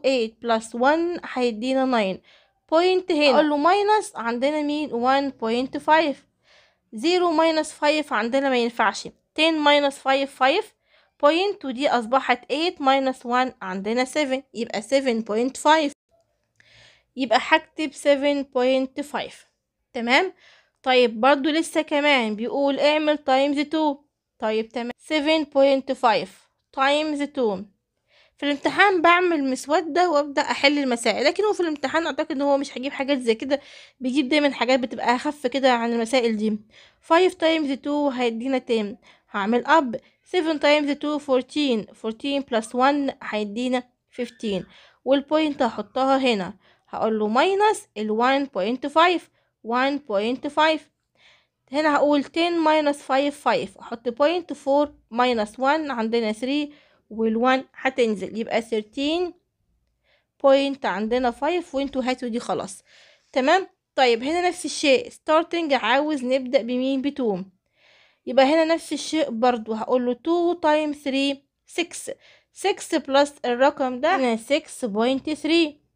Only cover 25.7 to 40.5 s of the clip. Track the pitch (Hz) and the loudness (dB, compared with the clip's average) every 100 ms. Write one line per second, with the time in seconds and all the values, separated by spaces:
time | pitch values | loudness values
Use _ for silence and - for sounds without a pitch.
25.7 | 269 269 262 240 190 185 - _ _ _ | 4 0 0 2 2 -2 -12 _ _ _
26.7 | - 269 294 311 285 285 269 226 185 208 | -2 0 0 -2 -4 -4 -2 -2 -4 -10
27.7 | _ _ _ _ _ _ _ 285 277 302 | _ _ _ _ _ _ _ -4 -2 -2
28.7 | 277 403 370 339 349 359 320 269 254 285 | 2 2 4 4 4 2 0 -2 -4 -2
29.7 | 330 320 339 359 294 294 285 - 247 277 | -2 0 0 2 0 0 -2 -4 2 2
30.7 | 285 269 240 233 202 277 339 415 370 339 | 2 0 -2 -2 0 0 0 0 0 -4
31.7 | 294 262 320 320 285 320 269 285 277 254 | -4 -4 -2 -2 -4 -4 -2 0 0 -2
32.7 | 254 269 - 269 277 240 226 269 277 - | -8 -8 -6 -2 0 0 -2 -2 -4 -4
33.7 | - - - 254 269 254 294 285 - 240 | -20 -20 -8 -2 -2 2 2 2 0 0
34.7 | 262 247 - - 240 302 302 247 277 262 | 0 0 -4 -2 0 -2 -6 -4 0 2
35.7 | 233 233 233 226 262 233 214 214 214 - | 2 0 -2 0 0 0 0 -2 -4 -8
36.7 | _ - _ - 330 370 - 320 320 277 | _ -20 _ 0 4 4 2 0 0 -2
37.7 | 269 285 294 285 254 247 226 262 262 254 | -4 -2 0 0 0 -2 -2 -2 -2 0
38.7 | 226 202 233 _ _ _ 208 196 240 254 | -2 -2 -10 _ _ _ -4 0 0 4
39.7 | 320 254 208 - _ _ 359 320 | 4 4 -4 -12 _ _ -2 0